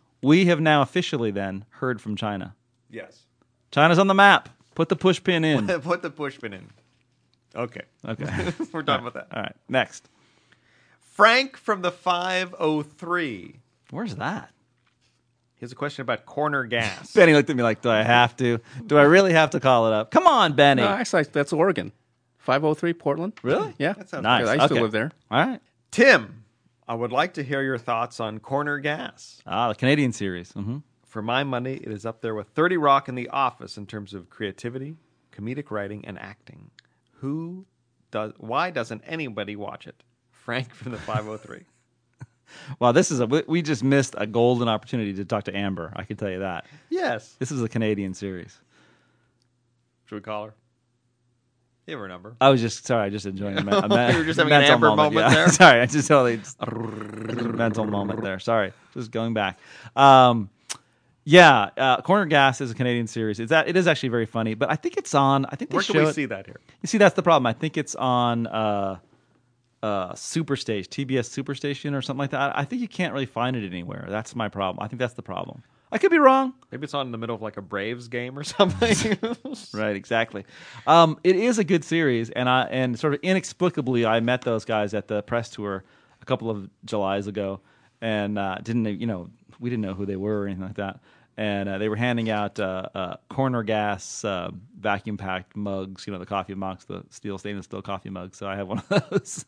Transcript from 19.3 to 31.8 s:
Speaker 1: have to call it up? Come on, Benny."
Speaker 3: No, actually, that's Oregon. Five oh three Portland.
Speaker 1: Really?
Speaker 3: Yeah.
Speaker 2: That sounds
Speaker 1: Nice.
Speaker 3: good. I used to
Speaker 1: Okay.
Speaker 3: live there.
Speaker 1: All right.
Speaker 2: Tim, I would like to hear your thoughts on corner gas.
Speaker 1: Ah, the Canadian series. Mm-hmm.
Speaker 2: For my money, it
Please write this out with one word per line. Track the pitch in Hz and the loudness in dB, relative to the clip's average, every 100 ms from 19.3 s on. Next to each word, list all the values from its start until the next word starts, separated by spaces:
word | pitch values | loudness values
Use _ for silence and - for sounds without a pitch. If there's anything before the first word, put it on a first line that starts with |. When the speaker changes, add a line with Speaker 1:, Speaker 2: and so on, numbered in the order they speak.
Speaker 1:
have | 165 151 | 6 4
to | - | 2
call | 135 120 113 | 4 4 4
it | |
up? | 107 110 | 2 2
Come | 311 359 | 4 6
on, | 269 180 | 6 2
Benny." | 139 143 135 | 6 6 6
Speaker 3:
No, | - | 2
actually, | 147 240 175 147 | 0 -2 -2 0
that's | 147 143 | -2 -2
Oregon. | 151 190 151 95 - _ _ _ _ | 0 0 0 -6 -12 _ _ _ _
Five | - 135 | -2 0
oh | 156 | 2
three | 151 175 | 0 -2
Portland. | 165 - 160 185 - | -4 -2 -2 -4 -6
Speaker 1:
Really? | 120 165 427 - | -2 0 -2 -4
Speaker 3:
Yeah. | 147 | -4
Speaker 2:
That | 202 190 | -4 -10
sounds | 147 | -4
Speaker 1:
Nice. | 110 120 113 | 2 2 4
Speaker 3:
good. | |
I | 131 | 2
used | - | 2
to | |
Speaker 1:
Okay. | 120 | 2
Speaker 3:
live | 113 | 0
there. | 107 139 - - | -2 -4 -8 -4
Speaker 1:
All | 120 240 | 0 0
right. | 254 _ _ _ | -2 _ _ _
Speaker 2:
Tim, | - 269 208 107 113 - _ _ _ - | 4 6 6 2 -16 -20 _ _ _ -10
I | 117 | -6
would | 120 | -2
like | 127 165 - | 0 -2 -2
to | |
hear | 135 139 | -6 -4
your | 135 127 | -2 -4
thoughts | 123 117 117 - | -4 -4 -4 -6
on | 110 107 | -8 -8
corner | - 139 147 147 | -6 -4 -4 -6
gas. | 147 151 - - - - - | -6 -6 -10 -16 -20 -20 -6
Speaker 1:
Ah, | 101 120 | -2 -2
the | - | 0
Canadian | 123 147 131 | 2 2 2
series. | - 98 87 90 | -2 -6 -8 -10
Mm-hmm. | 104 101 135 - _ _ | -10 -8 -8 -12 _ _
Speaker 2:
For | 110 | -12
my | 110 127 | -4 -2
money, | 143 123 127 | -2 -4 -6
it | 135 | -10